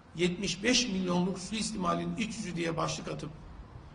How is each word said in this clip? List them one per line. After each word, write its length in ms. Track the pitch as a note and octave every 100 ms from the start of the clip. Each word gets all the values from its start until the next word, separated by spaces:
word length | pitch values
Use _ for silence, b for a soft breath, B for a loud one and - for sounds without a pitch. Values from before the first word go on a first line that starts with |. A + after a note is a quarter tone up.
| - D#3+
yetmiş 480 | F3 F#3 G3 -
beş 240 | G#3+ B3+ G3+
milyonluk 520 | F#3+ F3+ F3+ F#3 -
suistimalin 760 | - A3 - G3+ E3+ E3+ E3+ F3
iç 220 | A3+ -
yüzü 180 | F3+ E3
diye 220 | E3 D#3
başlık 300 | D#3+ - -
atıp 220 | D3+ D#3 - - - - - -